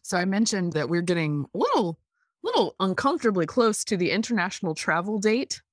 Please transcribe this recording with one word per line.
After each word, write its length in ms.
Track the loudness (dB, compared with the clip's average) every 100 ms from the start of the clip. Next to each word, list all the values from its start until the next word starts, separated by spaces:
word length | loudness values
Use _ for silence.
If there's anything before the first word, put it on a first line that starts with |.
So 140 | -4 -2
I 80 |
mentioned 500 | 0 2 2 0 0
that 140 | -2 0
we're 140 | 0
getting 420 | 0 0 0 0 -4
a 60 | -2
little, 400 | 0 2 0 -4 _ _ _ _
little 320 | -2 2 0 0
uncomfortably 680 | -2 0 0 2 0 0 0
close 380 | 2 2 0 -2
to 100 | -2
the 160 | 0
international 640 | 0 0 -2 -2 -4 -4 -4
travel 420 | 0 0 0 0
date. 420 | 2 2 0 -8 -14